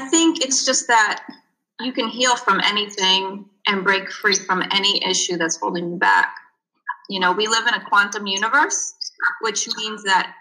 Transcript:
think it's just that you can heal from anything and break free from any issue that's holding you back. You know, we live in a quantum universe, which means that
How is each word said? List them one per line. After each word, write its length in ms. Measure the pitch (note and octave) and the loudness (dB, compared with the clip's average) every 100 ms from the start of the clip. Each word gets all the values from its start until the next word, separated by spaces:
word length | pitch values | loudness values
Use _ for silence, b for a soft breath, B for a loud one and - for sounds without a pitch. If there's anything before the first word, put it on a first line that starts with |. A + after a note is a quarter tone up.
| - | 2
think 340 | E4 E4 D#4+ | 4 4 2
it's 220 | C4 - C4 | 0 0 0
just 220 | B3+ - | 0 2
that 360 | A3+ G#3 - - - _ _ _ - | 4 4 -2 -10 -20 _ _ _ -8
you 140 | B3 | -6
can 140 | B3+ A3 | -4 -4
heal 280 | A#3 B3+ A#3+ | 0 2 2
from 240 | - F#3+ | 2 2
anything 840 | G3+ G#3 G3+ - F#3+ F#3+ F#3+ G3+ - _ G#3 | 2 0 -4 0 2 2 0 -8 -14 _ -2
and 160 | G3+ | 0
break 280 | F#3 F#3+ F#3 | 2 0 -2
free 240 | - G3+ G3 | -2 0 0
from 280 | - F#3 F#3 | 0 -2 0
any 340 | G3 G3+ G3 F#3 | 0 0 0 0
issue 320 | F#3 - E3+ | 0 0 -2
that's 200 | E3 - | -2 -2
holding 340 | G3+ F3+ F3 | -2 -2 -4
you 60 | F3 | 0
back. 360 | G3+ - - - - _ _ _ - - - | 4 4 2 -6 -20 _ _ _ -12 -12 -8
You 120 | F#3+ | 0
know, 140 | F#3 | 0
we 120 | F3+ G#3+ | 2 0
live 220 | A3+ A#3 | 0 0
in 80 | G#3 | -2
a 100 | - | 2
quantum 380 | G3+ G3+ G#3 G3+ | 2 2 -2 -4
universe, 680 | F#3+ A3 C#4 F4 - - - - - - - | -2 0 2 2 -2 -6 -10 -16 -6 -4 -2
which 260 | A3 G#3 A#3 A3 | -4 -4 -6 -8
means 260 | G#3+ G#3+ G3 | -8 -6 0
that 280 | F#3 - - | 0 0 -2